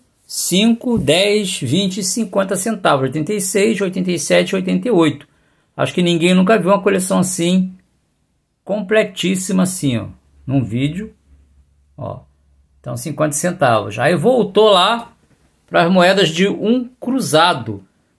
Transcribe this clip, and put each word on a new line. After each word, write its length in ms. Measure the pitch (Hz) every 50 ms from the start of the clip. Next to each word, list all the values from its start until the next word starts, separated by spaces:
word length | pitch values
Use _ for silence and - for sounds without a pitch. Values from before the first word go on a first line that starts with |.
| _ _ _ _ _ -
cinco, 720 | - - - - 175 185 214 233 233 233 - 254 233 214
dez, 600 | 139 131 151 175 196 208 208 214 208 185 - -
vinte, 460 | 156 117 131 185 202 190 185 214 190
cinquenta 540 | 185 - 240 220 - - 196 190 185 196 185
centavos, 460 | - 120 220 - - 170 147 135 131
oitenta 300 | 135 135 156 156 - 214
e 60 | 208
seis, 400 | 185 - - 202 196 226 220 180
oitenta 320 | 196 185 185 190 180 185
e 80 | 180 170
sete, 340 | - - 180 175 180 180 - 190
oitenta 320 | 185 185 185 185 185 247
e 20 |
oito. 340 | 233 175 165 151 - 147 - _ _ _ _ _ _ _ _ _ _ -
Acho 160 | - 143 -
que 80 | -
ninguém 320 | 180 175 170 165 160 180 185
nunca 260 | 185 190 185 226 208
viu 120 | 165 175
uma 120 | 202 190 190
coleção 360 | 208 190 190 185 - 190 185
assim, 540 | 180 - - - 170 175 180 185 185 185 - - _ _ _ _ _ _ _ _ _ _ _ _ _ _ _ _
completíssima 1000 | _ - 190 214 196 185 220 220 208 - - - - 175 190 185 - - 190 185 185
assim, 340 | 185 - - - 139 120 110
ó, 100 | 101 98 - - _ _ _ _ _ -
num 160 | 131 139 120
vídeo, 480 | 98 110 123 135 147 160 185 214 220 - _ _ _ - _ _ _ _ _ _ _ _ _ _ _ _ -
ó. 220 | - 98 98 - - _ _ _ _ _ _ _ _ _ _ _
Então, 160 | _ 123 127
cinquenta 360 | 117 - 165 143 139 151 151
centavos. 640 | 147 - - 180 175 - 143 123 117 107 101 107 98 110
Aí 180 | 120 147 180
voltou 540 | 160 147 226 262 247 202 - - 208 214 214
lá 420 | 202 180 180 202 233 233 - - - _ _ _ _ _ _ _ _ _ _
para 180 | _ 175 170 170
as 80 | 170
moedas 380 | 190 185 175 180 196 190 190 151
de 180 | 160 165 190 202
um 400 | - - - 208 240 254 240 233 - _
cruzado, 840 | - 247 262 269 196 139 131 156 165 180 170 135 113 107 104 95 - _ _ _ _ _ _